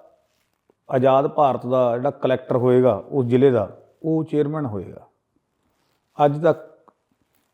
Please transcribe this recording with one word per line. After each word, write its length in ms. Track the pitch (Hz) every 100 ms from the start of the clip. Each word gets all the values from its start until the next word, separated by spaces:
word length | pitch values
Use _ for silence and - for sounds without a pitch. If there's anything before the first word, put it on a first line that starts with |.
| _ _ _ _ _ _ _ _ -
ਆਜ਼ਾਦ 380 | 135 131 135 147
ਭਾਰਤ 400 | 151 139 120 123
ਦਾ 300 | 127 123 120
ਜਿਹੜਾ 140 | 139
ਕਲੈਕਟਰ 460 | - 131 127 - 127
ਹੋਏਗਾ 480 | 127 127 127 98 -
ਉਸ 160 | 143 120
ਜ਼ਿਲ੍ਹੇ 240 | 127 139
ਦਾ, 180 | 117 92 - _ _
ਉਹ 220 | 160 160
ਚੇਅਰਮੈਨ 420 | 156 151 143 156 135
ਹੋਏਗਾ। 400 | 101 85 - _ _ _ _ _ _ _ _ _ _ _ -
ਅੱਜ 180 | 147 147
ਤੱਕ 160 | 165 147 - _ _ _ _ _ _ _ _